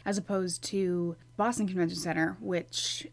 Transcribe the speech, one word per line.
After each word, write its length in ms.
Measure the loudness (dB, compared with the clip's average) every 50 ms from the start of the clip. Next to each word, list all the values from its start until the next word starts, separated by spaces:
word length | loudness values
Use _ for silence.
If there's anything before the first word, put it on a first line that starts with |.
| -4
as 140 | -2 -2 -2
opposed 440 | 0 0 0 0 0 0 -2 -4 -4
to 500 | -2 0 0 2 2 2 2 0 0 -2 -6 -12 -12 -2
Boston 320 | 2 2 2 2 2 0
Convention 300 | 0 2 2 2 2 0
Center, 400 | -2 -2 0 2 2 2 2 0 -4
which 680 | -4 -2 0 -2 -2 -2 -4 -4 -2 -2 -4 -4 -8 -12